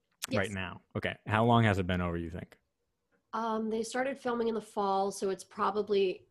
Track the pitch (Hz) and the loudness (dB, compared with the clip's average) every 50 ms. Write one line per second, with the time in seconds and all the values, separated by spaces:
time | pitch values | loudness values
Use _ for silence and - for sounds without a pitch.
0 | _ _ _ - - - - 101 95 107 101 95 92 87 - - _ _ - 107 | _ _ _ -12 -8 -4 -2 -2 -2 -2 -4 -6 -8 -8 -10 -14 _ _ -6 -4
1 | - 90 - - - 107 104 110 113 120 117 117 113 110 95 95 90 87 92 90 | -4 -4 -6 -6 -4 0 2 4 4 6 6 6 6 6 4 2 2 0 0 0
2 | 90 87 85 85 85 82 85 - - - - _ _ _ _ _ _ _ _ _ | 0 -2 -2 -4 -4 -6 -8 -10 -12 -14 -18 _ _ _ _ _ _ _ _ _
3 | _ _ _ _ _ _ - 220 226 226 220 220 226 220 220 226 220 226 - 254 | _ _ _ _ _ _ -6 -4 -2 0 0 0 0 0 -2 -2 -2 -2 -2 -2
4 | 254 277 269 262 - 247 233 233 233 233 220 214 208 - - 214 202 196 196 196 | -2 -2 -4 -4 -4 -4 -2 0 0 0 -2 -4 -6 -6 -4 -2 0 2 2 2
5 | 196 202 196 - 208 190 190 185 - - - 220 208 196 196 214 202 208 208 196 | 0 0 -2 -2 -2 -2 -4 -4 -8 -10 -4 -2 -2 0 0 -2 0 2 2 2
6 | 196 185 185 - - _ | 2 2 0 -4 -10 _